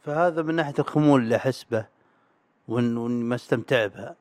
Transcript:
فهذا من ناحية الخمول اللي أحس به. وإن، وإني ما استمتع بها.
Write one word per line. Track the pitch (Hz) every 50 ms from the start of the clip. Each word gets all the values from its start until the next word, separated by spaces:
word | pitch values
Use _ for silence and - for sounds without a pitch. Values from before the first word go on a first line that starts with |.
| _
فهذا | 147 147 156 170 180 160 160
من | 160 156 160
ناحية | 170 156 143 135 -
الخمول | 143 - - 151 151 147 143 131
اللي | 120 113 117
أحس | 107 - 135 127 - - _
به. | 120 110 110 _ _ _ _ _ _ _ _ _ _ _ _ _ _ _ _
وإن، | - 113 120 120 120 117
وإني | 117 117 120 120 120 117
ما | 117 123
استمتع | 120 - - 147 120 107 - 147 120 110
بها. | 101 - - 104 139 170 _